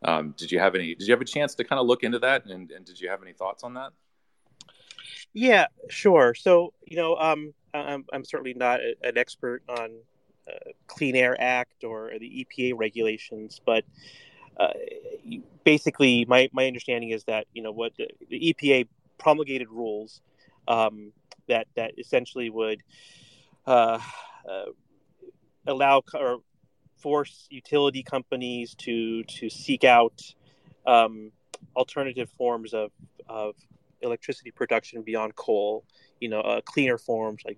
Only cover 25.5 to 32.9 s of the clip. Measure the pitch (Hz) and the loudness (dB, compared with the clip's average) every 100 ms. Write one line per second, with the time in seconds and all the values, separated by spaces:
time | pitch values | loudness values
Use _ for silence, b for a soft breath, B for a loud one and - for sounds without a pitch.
25.5 | _ 143 135 139 139 - 151 135 123 - | _ -6 2 4 4 4 -2 -2 -4 -8
26.5 | _ _ _ _ _ 147 147 139 - _ | _ _ _ _ _ -2 -2 -2 -8 _
27.5 | 131 - 147 143 131 123 135 - 131 123 | -20 -2 2 2 0 -6 -6 -4 -6 -6
28.5 | 120 117 - 123 117 113 113 110 - 110 | -8 -10 -10 -6 -4 -2 -6 -8 -10 -12
29.5 | - - 131 131 120 117 - - - b | -8 -4 4 8 8 6 0 -16 -20 b
30.5 | b b - 131 120 110 110 107 - _ | b b -8 4 6 6 0 -16 -20 _
31.5 | - - 127 127 147 135 123 113 - 123 | -20 -6 -4 -2 -2 -4 -6 -8 -4 -4
32.5 | 117 110 110 107 | -4 -6 -6 -6